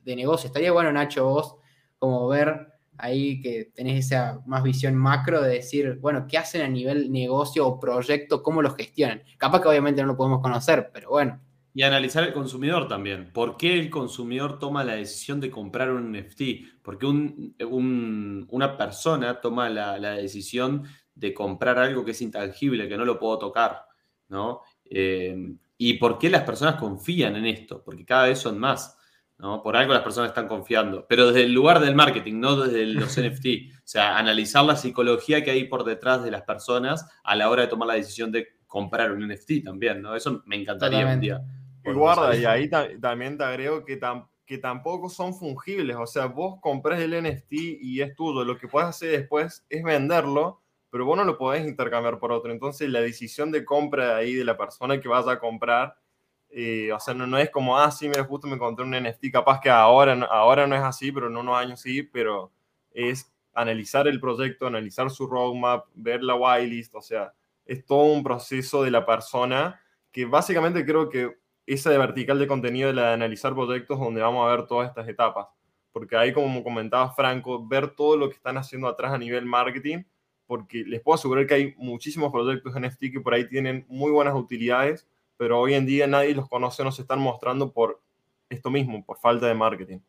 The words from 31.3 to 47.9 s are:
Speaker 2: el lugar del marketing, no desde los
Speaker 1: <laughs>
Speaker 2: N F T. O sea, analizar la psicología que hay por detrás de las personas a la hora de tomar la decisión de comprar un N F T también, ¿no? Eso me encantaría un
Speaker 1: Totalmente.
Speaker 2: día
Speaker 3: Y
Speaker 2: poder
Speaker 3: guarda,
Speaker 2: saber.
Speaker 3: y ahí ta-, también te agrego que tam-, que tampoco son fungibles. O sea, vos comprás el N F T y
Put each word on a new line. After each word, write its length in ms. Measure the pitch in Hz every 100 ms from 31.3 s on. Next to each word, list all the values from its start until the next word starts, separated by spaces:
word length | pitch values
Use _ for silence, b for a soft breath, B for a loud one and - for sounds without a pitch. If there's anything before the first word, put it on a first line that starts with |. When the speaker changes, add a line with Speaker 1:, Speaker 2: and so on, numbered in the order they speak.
| 123
Speaker 2:
el 80 | 123
lugar 280 | 123 147 175
del 160 | 143 143
marketing, 420 | 147 117 110 110
no 220 | 131 143
desde 260 | 131 117 110
los 320 | 110 104 -
Speaker 1:
<laughs> 0 |
Speaker 2:
N 80 | 120
F 140 | -
T. 300 | 127 127 -
O 60 | _
sea, 320 | - 107 104 98
analizar 480 | 110 110 107 139
la 120 | 151 147
psicología 640 | 127 113 120 117 - 151
que 80 | 135
hay 140 | 131
por 180 | 127 127
detrás 400 | 113 110 127 127
de 80 | 120
las 120 | 104
personas 640 | - 104 - 123 127 160 - b
a 100 | -
la 160 | 104 107
hora 120 | 123
de 60 | 120
tomar 200 | 110 113
la 60 |
decisión 360 | 113 98 - 113
de 160 | 113 110 _ _
comprar 420 | 98 101 110 113
un 140 | 101
N 100 | 104
F 100 | 101
T 160 | - 156
también, 380 | 95 95 113 98
¿no? 140 | 104
Eso 280 | 113 143 120 -
me 80 |
encantaría 440 | 101 101 98 131 131
un 220 | 131 131
Speaker 1:
Totalmente. 60 | 104
Speaker 2:
día 140 | - - B B -
Speaker 3:
Y 40 |
Speaker 2:
poder 140 | - 135
Speaker 3:
guarda, 240 | 160 170
Speaker 2:
saber. 180 | 143 117
Speaker 3:
y 40 |
ahí 240 | 117 117 151
ta-, 200 | 156 143 113
también 360 | 120 120 131 147
te 60 |
agrego 420 | 135 127 135 156
que 140 | 143 135
tam-, 300 | 127 123 - _ _
que 120 | 135
tampoco 500 | 131 127 147 180 180
son 260 | 175 185
fungibles. 640 | 185 170 135 - 196 139 120
O 100 | 117
sea, 200 | 143 131
vos 340 | 123 185 190
comprás 400 | - 135 151 170
el 140 | 165
N 140 | 170 165
F 140 | 135 _
T 80 | 147
y 440 | 170 156 127